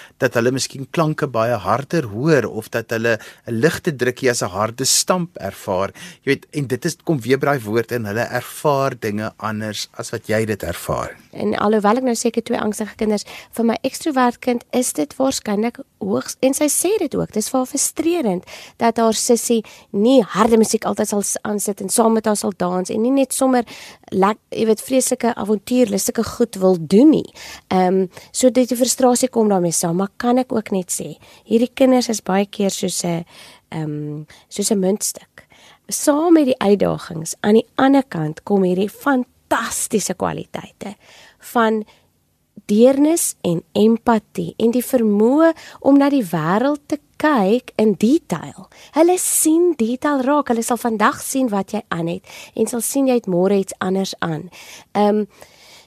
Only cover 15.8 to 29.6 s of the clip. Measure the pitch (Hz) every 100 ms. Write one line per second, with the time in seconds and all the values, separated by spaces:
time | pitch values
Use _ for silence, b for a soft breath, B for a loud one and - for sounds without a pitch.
15.8 | - _ 196 240 - - 262 269 302 -
16.8 | 359 427 311 180 165 214 - 262 254 285
17.8 | - - 320 349 233 180 - B B _
18.8 | 233 226 226 220 - 233 - 226 B B
19.8 | B 202 226 269 185 180 226 226 214 220
20.8 | - 202 214 202 - - 220 208 - 196
21.8 | 196 - 226 220 220 208 214 - 180 185
22.8 | 185 220 240 269 262 - 262 247 233 B
23.8 | B B - 190 190 220 _ - 220 214
24.8 | - 262 247 247 226 - 202 208 - 254
25.8 | 226 196 - 233 214 - 233 190 185 180
26.8 | 156 196 311 240 - B B B _ 185
27.8 | 185 190 185 B B - 254 240 240 240
28.8 | 254 - 254 247 254 233 214 190